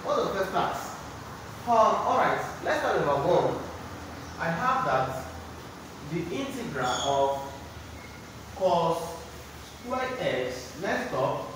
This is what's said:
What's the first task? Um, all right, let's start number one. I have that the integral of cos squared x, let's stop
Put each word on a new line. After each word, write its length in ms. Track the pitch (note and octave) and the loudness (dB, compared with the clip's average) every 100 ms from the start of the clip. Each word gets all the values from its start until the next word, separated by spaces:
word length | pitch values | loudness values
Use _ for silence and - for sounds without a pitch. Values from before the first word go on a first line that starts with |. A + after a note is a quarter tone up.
What's 200 | - D4 | 2 0
the 160 | - G3 | 2 0
first 120 | F#3+ | 0
task? 460 | - - - - - - - - - - - - | 0 0 -2 -6 -10 -12 -12 -12 -12 -12 -10 2
Um, 80 | A3+ | 8
all 420 | A3 - - - | 8 6 4 4
right, 240 | - - - - | 4 2 -2 -4
let's 160 | - - | 0 2
start 180 | - E3 | 2 2
number 300 | D3+ C#3+ F3+ | 4 4 6
one. 280 | E3+ - - - - - - - - - - | 6 6 0 -6 -10 -10 -10 -10 -12 -12 -4
I 100 | E3 | -2
have 360 | E3 B3+ B3+ - | 2 2 2 4
that 400 | - C3 - - - - - - - - - D3 | 2 2 -2 -8 -10 -12 -12 -14 -14 -14 -12 -4
the 100 | E3 E3 C4+ | -4 -2 -4
integral 500 | C#4 A#3 G#3 C3 - | -4 -4 -4 -2 0
of 680 | - C#3+ C#3 C#3 C#3 C#3 - - - - - - - - - - - | 0 2 4 4 2 -4 -10 -12 -14 -14 -14 -14 -14 -14 -14 -12 2
cos 420 | F#3 F3 F#3+ E3 - - - - - - - - | 4 6 4 2 -2 -8 -10 -12 -14 -14 -16 -12
squared 260 | A#3+ C4 B3+ - | -4 -2 -2 0
x, 540 | - - - - - C#3+ | 0 0 -2 -4 -10 -6
let's 280 | G3+ B3+ - | -2 0 0
stop 420 | - - - - | 0 0 0 -6